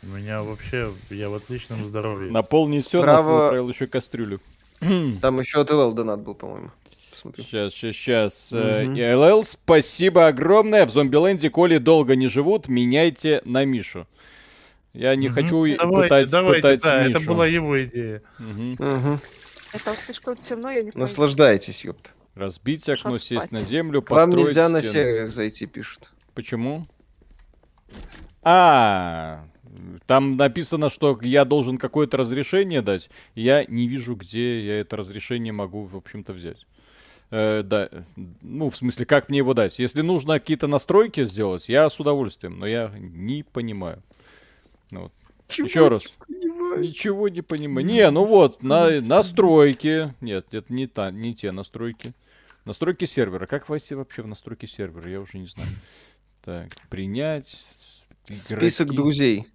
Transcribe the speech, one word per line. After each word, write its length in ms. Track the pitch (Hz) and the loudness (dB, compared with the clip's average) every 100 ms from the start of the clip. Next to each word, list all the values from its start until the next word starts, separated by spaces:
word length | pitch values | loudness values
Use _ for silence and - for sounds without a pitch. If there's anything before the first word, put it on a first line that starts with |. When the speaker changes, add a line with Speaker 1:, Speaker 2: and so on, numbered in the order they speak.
Speaker 1:
У 40 | 95 | -14
меня 360 | 98 104 107 | -14 -10 -8
вообще, 480 | 107 107 - 127 113 92 - | -8 -12 -8 -6 -6 -10 -14
я 200 | 101 104 | -10 -8
в 40 | 104 | -10
отличном 500 | - 123 - 113 107 | -10 -14 -12 -12 -8
здоровье. 440 | 107 110 101 95 | -8 -8 -8 -6
Speaker 2:
Наполни 480 | 113 - 151 156 147 | -4 0 0 2 -2
сено, 200 | 135 180 | -2 2
Speaker 3:
Право- 420 | 147 151 156 160 147 | 6 6 6 2 2
Speaker 2:
отправил 220 | 127 123 | 0 -4
ещё 180 | 127 131 | -6 -6
кастрюлю. 520 | 131 - 120 110 98 _ _ _ _ | -6 -8 -10 -8 -8 _ _ _ _
<clears throat> 420 | 165 185 151 101 | -2 0 0 0
Speaker 3:
Там 180 | 131 127 | 0 -2
ещё 220 | 127 151 | -2 -2
от 100 | 143 | 2
Л 100 | 151 | 4
Л 120 | 127 | 2
донат 280 | 113 113 104 | 0 -4 -6
был, 140 | 107 101 | -8 -14
по-моему. 360 | - 101 - _ _ _ _ | -14 -14 -16 _ _ _ _
Посмотри. 320 | - - - | -20 -20 -18
Speaker 2:
Щас, 300 | 113 113 101 | -10 -6 -6
щас, 220 | - 117 107 | -6 -10 -8
щас. 580 | - 117 107 - - | -2 0 0 -4 -8
Э, 320 | 117 110 107 131 | -4 0 0 -2
Speaker 3:
Мгм. 100 | 135 | -2
Speaker 2:
и 60 | |
Л 220 | 120 123 | 2 6
Л, 200 | 156 214 | 8 6
спасибо 840 | 220 - - 160 139 - 180 175 165 | 2 -10 4 4 4 0 4 8 6
огромное. 580 | 131 170 202 214 214 151 | 6 4 4 6 6 4
В 60 | |
Зомбиленде 580 | 127 139 147 175 190 151 | 4 2 4 2 2 0
Коли 300 | 165 175 160 | 2 4 4
долго 360 | 127 160 131 131 | 6 4 6 4
не 120 | 131 | 2
живут. 400 | 113 147 214 147 | 0 2 0 0
Меняйте 720 | 123 123 135 170 135 156 151 | 0 2 4 2 0 -2 -2
на 220 | - 123 139 | 0 0 0
Мишу. 400 | 127 95 92 85 _ - - - _ _ _ _ | -2 -6 -14 -16 _ -20 -20 -20 _ _ _ _
Я 220 | 120 123 135 | -4 0 0
не 120 | 135 | 0
Speaker 1:
Мгм. 80 | 123 | 0
Speaker 2:
хочу 300 | 156 160 156 | 0 2 0
и 100 | 143 | 0
Speaker 1:
Давайте, 260 | 170 190 | 2 4
Speaker 2:
пытать, 280 | 180 139 139 | 6 6 6
Speaker 1:
давайте, 300 | 170 185 170 | 2 4 6
Speaker 2:
пытать 200 | 143 135 | 6 4
Speaker 1:
да, 220 | 160 135 131 | 4 2 2
это 140 | 127 | 0
Speaker 2:
Мишу. 120 | 156 | 0
Speaker 1:
была 140 | 165 160 | 0 2
его 360 | 170 156 139 127 | 0 0 -2 -2
идея. 360 | 120 113 107 _ _ | -6 -8 -10 _ _
Speaker 2:
Мгм. 380 | 110 104 120 127 | -14 -10 -10 -6
Speaker 3:
Мгм. 400 | 139 135 135 147 - - - - - | -4 -2 -2 -4 -8 -20 -20 -20 -18
Speaker 4:
Это 220 | 208 214 220 - | -12 -8 -10 -10
слишком 320 | 240 - 247 | -14 -12 -12
темно, 320 | - 233 247 | -10 -10 -6
я 60 | 269 | -6
не 80 | 214 | -6
пойду. 80 | - | -6
Speaker 3:
Наслаждайтесь, 840 | 127 - 147 139 147 101 - 95 | -6 0 0 6 6 6 0 -12
ёпта. 280 | - - - _ _ - | -12 -16 -18 _ _ -12
Speaker 2:
Разбить 520 | 98 92 127 156 - | -12 -10 -8 -6 -4
окно, 260 | 135 127 | -6 -4
Speaker 4:
Пошла 60 | 120 | -8
Speaker 2:
сесть 220 | - 120 117 | -6 -8 -6
Speaker 4:
спать. 40 | |
Speaker 2:
на 100 | 113 | -10
землю, 400 | 98 139 165 143 | -6 -4 -2 -2
Speaker 3:
К 80 | 123 | 2
вам 180 | 151 165 | 4 4
Speaker 2:
построить 180 | 175 170 | 4 4
Speaker 3:
нельзя 200 | 147 165 | 4 2
на 100 | 165 | 2
Speaker 2:
стену. 140 | 113 | 0
Speaker 3:
сервер 380 | 127 135 113 110 | -2 0 -2 -4
зайти, 340 | 113 107 - 107 | -6 -6 -6 -14
пишут. 460 | - - - - _ _ - | -14 -16 -18 -20 _ _ -16
Speaker 2:
Почему? 480 | - 120 123 151 170 _ _ _ _ _ _ _ _ _ _ - - - - _ | -10 -8 -8 -8 -14 _ _ _ _ _ _ _ _ _ _ -20 -20 -20 -20 _
А, 1000 | 160 180 175 143 113 95 90 82 80 78 80 _ - 95 92 90 _ | 4 6 8 6 4 2 -4 -8 -10 -14 -18 _ -20 -20 -20 -20 _
там 260 | 131 139 | 2 2
написано, 580 | 131 139 123 165 165 151 | 2 0 0 -6 -2 -2
что 260 | - 147 123 | 0 -2 -2
я 220 | 120 139 139 | 2 2 4
должен 320 | 147 135 127 | 2 -2 -4
какое-то 380 | 127 151 147 131 | -6 -2 -2 -2
разрешение 640 | 123 127 143 185 196 156 | -2 -4 -2 -2 0 -2
дать. 260 | 101 95 - - _ - | -2 -4 -6 -20 _ -4
Я 300 | 117 143 - | 2 2 2
не 220 | 117 120 | -4 -4
вижу, 280 | 131 120 113 | -4 -8 -12
где 460 | 87 113 120 117 | -10 -6 -4 -4
я 180 | 104 107 | -4 -6
это 160 | 104 107 | -6 -10
разрешение 540 | 95 101 - 120 113 | -10 -12 -8 -8 -6
могу, 340 | 104 98 101 101 | -8 -8 -10 -14
в 100 | 95 | -16
общем-то, 360 | - 110 98 | -16 -18 -16
взять. 320 | 92 85 - _ _ _ _ _ _ _ | -14 -14 -16 _ _ _ _ _ _ _
Э, 300 | 113 107 107 | -2 0 -2
да, 260 | 98 107 98 - 90 - 92 85 | -2 -4 -4 -10 -20 -18 -20 -20
ну, 280 | - 135 156 | -14 -8 -8
в 80 | - | -4
смысле, 280 | 127 - 123 | -6 -6 0
как 240 | 147 - | 0 2
мне 100 | 143 | -2
его 140 | 131 | 0
дать? 260 | 123 101 - | 2 0 -2
Если 220 | 127 143 | -6 -2
нужно 380 | 160 180 139 156 | -2 -2 0 -4
какие-то 280 | - 156 147 | -2 -4 0
настройки 580 | 143 - 185 226 - 123 | -2 2 2 2 0 -4
сделать, 420 | 95 104 92 - | -2 -4 -4 0
я 200 | 123 156 | 2 2
с 100 | - | 2
удовольствием, 580 | 147 143 117 - 95 90 | -2 -2 -4 -8 -16 -10
но 80 | 98 | -6
я 240 | 117 113 104 | -4 -6 -10
не 460 | 92 85 98 143 | -18 -12 -8 -8
понимаю. 580 | 147 - 117 104 87 80 _ _ _ _ _ _ _ _ _ | -8 -10 -8 -8 -10 -12 _ _ _ _ _ _ _ _ _
Ну 100 | 92 | -18
вот. 100 | 90 _ _ _ _ | -18 _ _ _ _
Speaker 3:
Чего 180 | - 320 | -8 -4
Speaker 2:
Ещё 220 | 349 - | 4 4
раз. 140 | 110 | 4
Speaker 3:
не 60 | - _ - 359 | -4 _ -18 -10
понимаю? 420 | 349 339 349 359 | -8 -6 -6 -4
Speaker 2:
Ничего 460 | 160 156 214 196 208 | -6 -6 -6 -4 -4
не 120 | 175 | -6
понимаю. 440 | 165 156 147 131 156 | -8 -8 -6 -4 0
Не, 240 | 233 196 | 4 6
ну 140 | 147 202 | 6 6
вот, 360 | 214 147 - | 6 6 2
на-, 260 | 127 156 170 | 0 4 4
Speaker 1:
Мгм. 160 | 151 117 | 2 2
Speaker 2:
настройки. 1040 | 165 190 175 190 160 147 135 156 160 156 127 | 2 2 2 6 8 6 4 -2 -2 -4 -8
Нет, 320 | 120 98 - | -8 -8 -8
это 180 | 110 - | -12 -8
не 140 | 123 131 | -8 -8
та, 220 | - 98 | -6 -8
не 220 | 95 113 113 | -6 -10 -8
те 160 | 104 | -10
настройки. 600 | 92 95 - 117 113 - - _ _ _ _ - | -10 -14 -12 -12 -12 -18 -20 _ _ _ _ -16
Настройки 400 | 104 165 185 175 | -6 -4 -4 -6
сервера. 400 | - 110 92 92 | -2 -4 -4 -8
Как 220 | 139 - | -10 -8
войти 260 | 151 - 139 | -10 -10 -14
вообще 260 | 131 - | -12 -14
в 40 | 110 | -16
настройки 380 | 107 - 113 104 | -16 -16 -16 -18
сервера? 440 | - 98 82 85 | -12 -12 -12 -14
Я 100 | 95 | -14
уже 160 | 98 98 | -14 -16
не 80 | 92 | -18
знаю. 220 | - - - _ _ _ _ _ _ | -12 -12 -12 _ _ _ _ _ _
Так, 240 | - 87 87 - _ | -14 -14 -14 -20 _
принять. 760 | 92 95 110 151 151 131 - - _ _ _ _ _ _ | -12 -8 -6 -6 -8 -12 -20 -20 _ _ _ _ _ _
Speaker 3:
Список 580 | 101 - 107 170 - 151 | -16 -10 0 0 0 -2
Speaker 2:
Игроки. 100 | 135 | 0
Speaker 3:
друзей. 500 | 143 143 135 104 113 | 0 2 0 0 -4